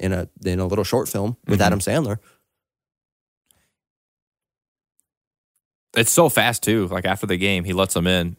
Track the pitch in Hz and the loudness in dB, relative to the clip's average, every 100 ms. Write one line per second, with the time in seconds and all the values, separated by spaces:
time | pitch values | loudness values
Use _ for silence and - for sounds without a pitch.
0 | 95 90 85 - 92 90 92 98 - 120 | -4 -2 -6 -8 -4 -2 -2 -2 0 -2
1 | - 98 104 120 - 101 101 101 98 143 | -2 -4 -4 -6 -2 2 2 2 0 -2
2 | 120 107 _ _ _ _ _ _ _ _ | -2 -6 _ _ _ _ _ _ _ _
3 | _ _ _ _ _ _ _ _ _ _ | _ _ _ _ _ _ _ _ _ _
4 | _ _ _ _ _ _ _ _ _ _ | _ _ _ _ _ _ _ _ _ _
5 | _ _ _ _ _ _ _ _ _ 117 | _ _ _ _ _ _ _ _ _ -2
6 | 117 - 160 117 117 113 - 113 90 92 | 2 4 4 4 0 0 0 0 0 -2
7 | 92 98 107 90 98 92 92 90 95 87 | -2 -2 -2 0 0 0 -2 -2 0 0
8 | 90 90 85 | 2 2 0